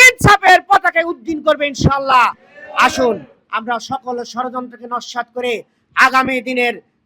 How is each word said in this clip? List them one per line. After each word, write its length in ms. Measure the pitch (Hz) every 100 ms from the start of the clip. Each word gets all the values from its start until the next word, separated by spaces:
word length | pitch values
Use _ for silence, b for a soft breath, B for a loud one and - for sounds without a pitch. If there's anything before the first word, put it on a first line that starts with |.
| 508
ইনসাফের 500 | 494 - 403 381 359 349
পতাকা 320 | 392 370 339 339
উড্ডীন 280 | 302 220 311 302
করবে 180 | 294 285
ইনশাআল্লাহ। 540 | 262 277 277 269 262 220 - _ - - - 247
আসুন 300 | 254 247 202 - _ _ 208
আমরা 180 | 226 233 -
সকল 260 | 262 247 247 233
ষড়যন্ত্রকে 540 | 226 254 254 247 233 240
নস্যাৎ 320 | 240 - 240 240
করে 180 | - 247 220 - _ _ -
আগামী 400 | 254 254 262 262 226
দিনের 260 | 254 240 202 - _